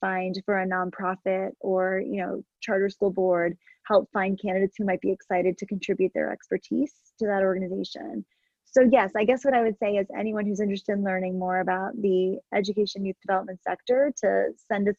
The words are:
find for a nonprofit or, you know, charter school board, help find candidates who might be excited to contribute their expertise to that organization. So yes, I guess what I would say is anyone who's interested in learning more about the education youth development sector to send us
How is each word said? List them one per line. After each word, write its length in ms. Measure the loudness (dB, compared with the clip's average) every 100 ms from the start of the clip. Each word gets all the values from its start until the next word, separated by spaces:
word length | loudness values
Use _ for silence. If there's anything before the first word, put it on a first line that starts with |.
find 420 | -2 -2 -2 -4 -2
for 120 | -2
a 80 | 0
nonprofit 840 | -2 -4 -4 -4 -2 -2 -2 -4 -6
or, 420 | -2 0 0 -2
you 180 | -2 -4
know, 200 | -4 -6 -10 -12
charter 280 | -2 0 0
school 220 | 0 -2
board, 460 | 2 2 2 0 -4 _ _ 2
help 240 | 2 4
find 280 | -2 -2 -2
candidates 340 | -2 0 0 0
who 60 |
might 160 | -2 0
be 120 | -2
excited 460 | -4 -2 0 0 -2
to 80 | -6
contribute 440 | -6 -4 0 0
their 200 | 0 -4
expertise 640 | -6 -6 -6 -2 -2 -2 _ _ -6
to 60 | -2
that 160 | 2
organization. 840 | 2 0 -4 -6 -8 -10 -10 -10 -12 _ _ _
So 160 | _ 6 8
yes, 220 | 6 4
I 100 | 2
guess 200 | 2 2
what 80 | 4
I 100 | 4
would 160 | 2 0
say 180 | 0 0
is 100 | -2 -2
anyone 280 | -4 -2 -2
who's 140 | 0
interested 320 | -2 -2 -2
in 120 | -2
learning 340 | 0 -2 -2 -4
more 220 | -2 0
about 400 | 0 -2 -2 -2
the 380 | 0 2 0 -2 -4
education 500 | -4 -2 0 -2 -2
youth 160 | -6 -6
development 400 | -2 -2 -2 -10
sector 480 | -8 -6 0 2 2 0
to 240 | 0 2 0 -4
send 320 | -6 -2
us 80 | 0